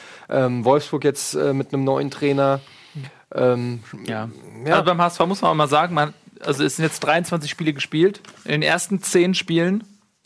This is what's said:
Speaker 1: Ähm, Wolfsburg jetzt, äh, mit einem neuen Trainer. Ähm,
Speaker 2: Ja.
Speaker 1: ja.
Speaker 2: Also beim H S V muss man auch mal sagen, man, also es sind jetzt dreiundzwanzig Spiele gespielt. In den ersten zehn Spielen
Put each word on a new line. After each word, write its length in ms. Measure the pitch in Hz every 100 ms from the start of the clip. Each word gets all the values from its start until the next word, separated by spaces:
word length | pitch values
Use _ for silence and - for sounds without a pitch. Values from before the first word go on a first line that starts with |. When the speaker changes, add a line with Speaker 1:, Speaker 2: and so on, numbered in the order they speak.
| - - -
Speaker 1:
Ähm, 380 | 135 127 123 117
Wolfsburg 380 | 143 147 151
jetzt, 320 | 143 139 - 147
äh, 180 | 147
mit 180 | 135 135
einem 120 | 139
neuen 260 | 135 135 143
Trainer. 520 | - 143 139 139 139 139 - - 151 131 - _ -
Ähm, 480 | 127 123 120 120 104 - 113
Speaker 2:
Ja. 240 | 110 113 - - 110 131
Speaker 1:
ja. 80 |
Speaker 2:
Also 120 | 156 165
beim 140 | 170
H 60 | 175
S 100 | -
V 100 | 170
muss 140 | 196
man 100 | -
auch 40 | 160
mal 120 | 147
sagen, 260 | 147 170
man, 200 | 165 151 - - -
also 220 | - 139
es 140 | 151 -
sind 60 |
jetzt 180 | 160 -
dreiundzwanzig 500 | 143 160 180 170 147
Spiele 220 | - 156
gespielt. 480 | 143 - 156 180 202 - -
In 80 | -
den 120 | 147
ersten 380 | 156 170 - 196
zehn 320 | - 190 175 190
Spielen 480 | - 165 175 202 - _ _ _